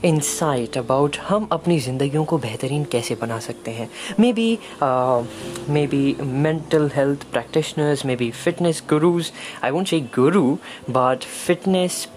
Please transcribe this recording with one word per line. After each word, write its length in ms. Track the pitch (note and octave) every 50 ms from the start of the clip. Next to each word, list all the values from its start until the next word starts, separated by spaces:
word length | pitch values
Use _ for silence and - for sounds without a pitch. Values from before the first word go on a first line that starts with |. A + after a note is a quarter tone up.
| -
insight 680 | F3 D#3 D3+ C#3+ - - - E3+ D3+ C#3 B2 A#2 A2+ -
about 420 | C3 B2+ A#2 C3 C3+ D3 C#3+ C#3 -
हम 300 | - - G3 G#3+ G#3+ -
अपनी 260 | F3+ D#3 - F3 E3+ D#3
ज़िंदगियों 460 | A#2+ B2+ B2+ C3 C#3 C#3+ C#3 D#3 D#3
को 140 | D3+ E3 D3+
बेहतरीन 460 | C3 A2+ A2 - - C3 C#3+ D3+ D3
कैसे 300 | - - A#2 A#2 - A#2+
बना 260 | A2 A#2 A2+ A2+ A2+
सकते 300 | - - A#2 - - -
हैं। 200 | A2+ A2 A2+ - - - - - G3+ -
Maybe, 360 | A3+ B3 A3+ A#3 A3+ A3+ A3+ A3 - - - -
uh, 420 | D3+ C3+ B2+ B2+ B2+ B2+ B2+ A#2+ A#2 A2+ - - - A#2 - - - C#3+
maybe 440 | D3 D3+ D3 C#3 C#3 C#3+ C#3 C#3 C#3 - C#3+ C3+ B2+ C#3 D3
mental 440 | D#3 D#3+ D#3+ D#3 - D#3+ D#3 D3+ C#3+ C#3 D3
health 260 | C#3 C#3 C#3+ C#3 - - -
practitioners, 720 | B2+ A#2+ - - D#3+ D3+ - - D#3 D3+ D3 D3 C3+ -
maybe 260 | C3+ B2+ A#2+ B2 A#2 A#2 - -
fitness 480 | F3 E3+ - F3 E3+ D#3+ - - -
gurus, 320 | D3+ D3+ D#3 F3 E3+ E3+ E3 - - - - - - - -
I 80 | B2
won't 200 | C#3 E3+ F#3+ - E3+
say 80 | D#3+ C#3 A#2+ - B2+
guru, 380 | B2 D3 F3 G3+ C3+ C3 C#3 - - - - - - -
but 280 | A#2+ C3 B2+ B2+ C3 B2+ - - - - - -
fitness 580 | F3 F3+ - F#3+ F#3 F#3 F3+ F3+ - - - - -